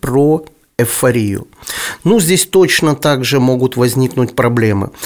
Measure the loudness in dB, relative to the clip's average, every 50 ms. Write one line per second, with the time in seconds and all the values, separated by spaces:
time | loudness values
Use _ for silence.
0 | -6 -2 0 2 2 2 2 0 -4 -10 _ _ _ _ _ -4 -2 -2 -2 -2
1 | 0 0 0 0 -2 -2 -4 -6 -8 -12 -20 _ -14 -12 -10 -10 -8 -10 -10 -4
2 | 0 2 2 2 2 2 0 0 -2 0 2 2 2 2 2 0 0 0 0 0
3 | 0 0 0 0 -2 -2 0 2 2 2 2 2 0 -2 0 0 0 0 2 0
4 | -2 -2 0 -2 -2 -2 0 0 0 0 2 2 0 2 0 0 -2 -4 -8 -14
5 | -14